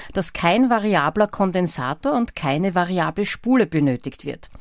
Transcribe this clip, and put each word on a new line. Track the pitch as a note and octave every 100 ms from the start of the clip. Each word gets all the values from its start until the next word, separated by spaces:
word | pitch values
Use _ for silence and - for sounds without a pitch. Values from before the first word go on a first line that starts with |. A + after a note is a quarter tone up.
| -
dass | G3 -
kein | - E3+ G#3+ C4
variabler | A3+ G#3+ F3 C#3+ G3+ G#3
Kondensator | - F#3+ F3+ F3 - B2+ D3+ C#4
und | C4+ A#3 -
keine | D3 D3 F#3+ F3+
variable | F3 F3+ D#3+ F3
Spule | G3+ - A#3 B3+ G3
benötigt | D#3+ C#3+ B2 C#3 - C#3
wird. | - - -